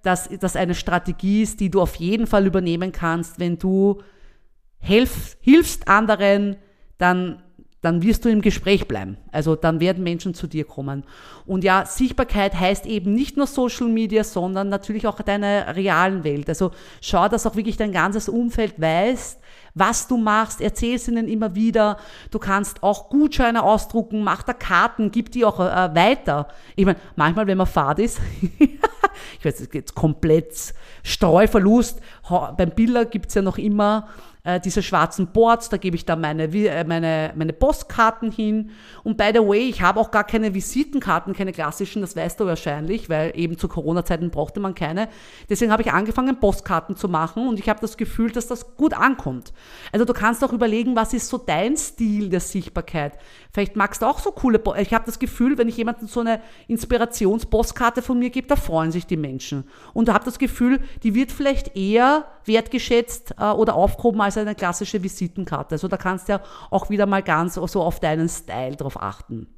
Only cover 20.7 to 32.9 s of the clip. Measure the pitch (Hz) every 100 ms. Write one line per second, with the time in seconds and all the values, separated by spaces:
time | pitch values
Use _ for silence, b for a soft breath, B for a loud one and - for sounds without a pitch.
20.7 | - 233 240 240 233 226 220 214 185 226
21.7 | 220 208 208 B B B - 190 196 202
22.7 | - 190 202 - 277 294 294 240 233 196
23.7 | 214 - 226 220 214 202 175 - 247 -
24.7 | 175 226 - 208 220 226 247 220 190 180
25.7 | 185 180 156 190 262 - 147 143 B B
26.7 | - 190 170 B - 151 170 208 190 180
27.7 | - 139 151 233 - - - 190 - 277
28.7 | - 453 - 392 - - - 160 - 127
29.7 | 147 - - 160 147 160 160 160 - -
30.7 | B B B - - 190 165 214 226 190
31.7 | 233 226 - B B - 175 - - 175
32.7 | - 226